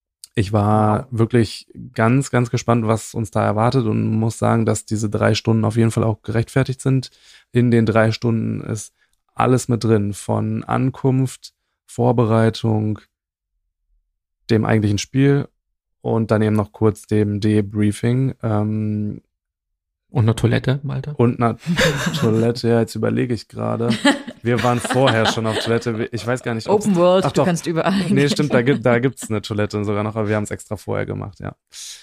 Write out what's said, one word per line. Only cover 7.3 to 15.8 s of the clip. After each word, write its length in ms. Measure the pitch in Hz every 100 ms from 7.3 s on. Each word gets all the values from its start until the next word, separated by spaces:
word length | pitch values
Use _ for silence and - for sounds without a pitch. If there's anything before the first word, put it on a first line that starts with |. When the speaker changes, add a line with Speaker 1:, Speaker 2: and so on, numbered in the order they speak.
| - _
Speaker 1:
In 180 | 123 120
den 160 | 117 113
drei 280 | 110 113
Stunden 480 | 110 120 113 110 107
ist 320 | - 110 - _ _ _ _ -
alles 320 | 117 127 -
mit 160 | 113
drin, 300 | 110 110 101
von 500 | 101 - 110 107 110
Ankunft, 920 | - 120 131 - 135 131 131 - - _ _ _ _
Vorbereitung, 1120 | - 120 120 113 113 113 110 113 107 107 104 - _ _ _ _ _ _ _ _ _ _ _ _ _ -
dem 160 | 113 107
eigentlichen 320 | 110 104 101
Spiel 500 | - 131 139 143 - _ _ _